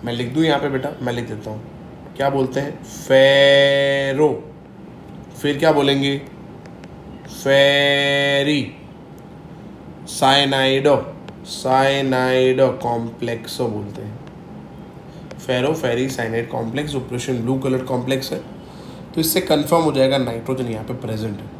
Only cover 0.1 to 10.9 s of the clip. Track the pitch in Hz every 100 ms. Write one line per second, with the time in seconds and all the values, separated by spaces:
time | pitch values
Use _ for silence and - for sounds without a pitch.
0.1 | 120 120 135 160 143 143 131 139 - 123
1.1 | 117 110 107 113 107 - - - - -
2.1 | - 139 139 131 135 143 - - - -
3.1 | 135 135 139 139 139 139 139 139 139 139
4.1 | 135 151 127 - - - - - - -
5.1 | - - - 143 143 160 147 139 139 139
6.1 | 139 - - - - - - - - -
7.1 | - - - 135 139 139 143 143 143 143
8.1 | 139 139 139 139 147 107 - - - -
9.1 | - - - - - - - - - -
10.1 | - 135 139 139 135 135 135 147